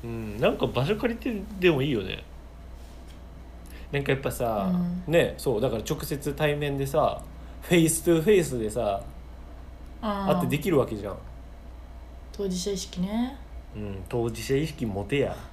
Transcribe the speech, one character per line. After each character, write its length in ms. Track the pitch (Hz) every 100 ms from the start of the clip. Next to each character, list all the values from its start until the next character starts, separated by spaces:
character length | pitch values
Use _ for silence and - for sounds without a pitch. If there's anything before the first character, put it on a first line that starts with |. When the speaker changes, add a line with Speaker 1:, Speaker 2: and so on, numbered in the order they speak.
Speaker 1:
う 20 | 117
ん、 340 | 117 107 104
な 100 | 180
ん 60 | -
か 100 | 123
場 200 | 107 143
所 100 | 214
借 160 | 240
り 80 | 233
て 220 | 269 214 185 190
で 100 | 180
も 120 | 143
い 80 | 147
い 20 |
よ 100 | 113
ね。 220 | 95 104 - - - - - - - - - - - - - - - - -
な 80 | 143
ん 20 |
か 100 | 135
や 60 | 135
っ 20 |
ぱ 100 | 127
さ、 400 | - 120 107 95 90 87 90 151
Speaker 2:
う 40 |
ん。 20 |
Speaker 1:
ね、 220 | 165 110 -
そ 220 | 139 131
う、 20 |
だ 80 | 127
か 80 | 110
ら 60 |
直 180 | 107 156
接 320 | - 143 147
対 240 | 139 151 147
面 220 | 147 139
で 80 | 135
さ、 360 | 156 123 - - - - -
フ 140 | -
ェ 40 | 175
イ 100 | 160
ス 140 | -
ト 100 | 175
ゥ 100 | 165
フ 80 | 165
ェ 20 | 196
イ 60 |
ス 160 | 147 123
で 120 | 107
さ、 320 | 117 107 98 - - - - - - - - - -
Speaker 2:
う 40 | 220
ん。 20 |
Speaker 1:
会 260 | 202 196 180
っ 20 |
て 60 | 147
で 120 | 143
き 120 | 190
る 80 | 147
わ 80 | 110
け 100 | 107
じ 100 | 101
ゃ 40 |
ん。 60 | 92 - - - - - - - - - - -
Speaker 2:
当 160 | - 196
事 100 | 180
者 120 | 202
意 80 | 190
識 240 | - 185
ね。 340 | 185 220 247 269 - - -
Speaker 1:
う 40 | 107
ん、 260 | 104 98 92
当 200 | 123 117
事 140 | 110
者 120 | 107 135
意 100 | 156
識 180 | -
持 200 | 117 98
て 160 | 101 143
や。 160 | 107 87 -